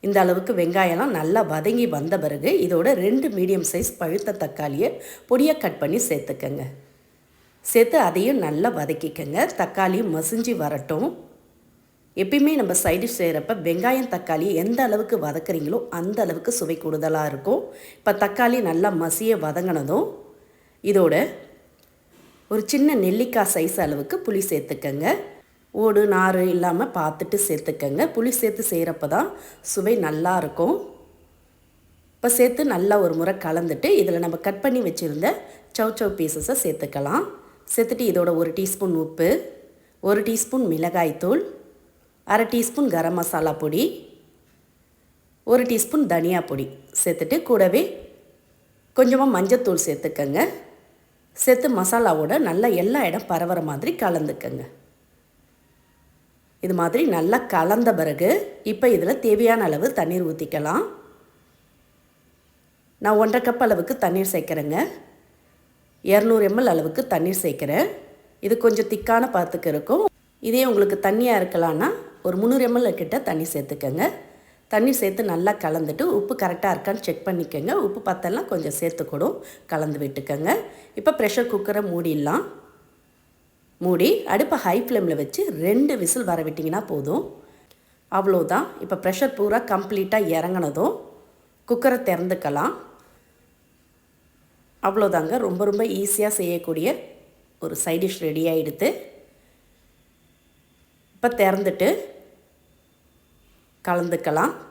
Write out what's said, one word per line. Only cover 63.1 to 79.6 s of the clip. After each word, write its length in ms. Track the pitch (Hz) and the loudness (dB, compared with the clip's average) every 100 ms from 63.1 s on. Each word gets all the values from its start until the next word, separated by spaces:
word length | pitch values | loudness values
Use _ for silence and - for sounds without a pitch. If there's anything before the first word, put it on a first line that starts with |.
| 214 | 4
ஒன்றரை 200 | 220 240 240 | 4 2 0
கப் 160 | 240 247 | 2 2
அளவுக்கு 280 | 185 170 262 185 | 2 0 -2 0
தண்ணீர் 280 | 185 190 | 0 0
சேர்க்கிறேங்க. 440 | 175 - 156 147 165 339 - - _ _ _ _ _ _ _ _ _ - 202 | -2 -4 -4 -2 -2 -2 -6 -20 _ _ _ _ _ _ _ _ _ 2 2
இருநூறு 320 | 220 226 196 | 4 4 4
எம் 100 | 214 | 2
எல் 120 | 247 165 | 2 2
அளவுக்கு 280 | 156 160 247 175 | 0 -4 -2 0
தண்ணீர் 280 | 170 185 165 | 0 -2 -4
சேர்க்கிறேன். 440 | - 143 160 381 - - - _ _ 202 | -4 -2 0 0 -4 -18 -20 _ _ -2
இது 100 | 226 233 | 2 4
கொஞ்சம் 240 | 208 220 | 2 -2
திக்கான 360 | 220 - 226 247 185 | -4 2 2 2 0
பாத்துக்கு 340 | 175 175 170 151 | -2 -2 -2 -2
இருக்கும். 300 | - 294 415 _ _ _ 220 | 0 0 0 _ _ _ 0
இதே 140 | 240 262 | 2 2
உங்களுக்கு 280 | 208 196 196 196 | 4 2 2 0
தண்ணியா 260 | 220 247 214 | 2 4 2
இருக்கலாம்னா 500 | 180 170 165 156 262 453 - - - | 2 0 0 0 -2 -2 -10 -8 -4
ஒரு 80 | 180 | 0
முந்நூறு 220 | 226 262 240 | 2 4 4
எம் 100 | 240 | 2
எல் 200 | 240 175 | 2 0
கிட்ட 160 | 165 247 - | -4 -4 -2
தண்ணி 180 | 165 160 147 | -4 -4 -6
சேர்த்துக்கங்க. 500 | 139 143 139 147 302 - - - _ _ _ | -6 -6 -4 -2 -2 -4 -18 -20 _ _ _
தண்ணி 200 | 214 247 262 | 2 2 2
சேர்த்து 220 | 196 190 - | 0 -2 -4
நல்லா 220 | 165 185 208 | 0 0 0
கலந்துட்டு 440 | 160 160 156 151 339 403 | -2 -2 -4 -2 0 0
உப்பு 180 | 202 254 | -2 -2
கரெக்டா 300 | 185 175 202 | -2 -2 -2
இருக்கான்னு 300 | 175 - 208 - | -2 -2 -4 -4
செக் 160 | 165 - | -6 -4
பண்ணிக்கங்க. 460 | 180 160 143 165 381 202 | -4 -4 -4 -2 0 -2
உப்பு 140 | 214 202 | -2 -4
பத்தலனா 340 | 185 180 220 392 | -4 -2 -4 -4
கொஞ்சம் 240 | 180 151 143 | -4 -4 -4
சேர்த்து 240 | 170 165 160 | -4 -4 -8
கூட 140 | 143 214 403 - - | -2 -2 -2 -12 -20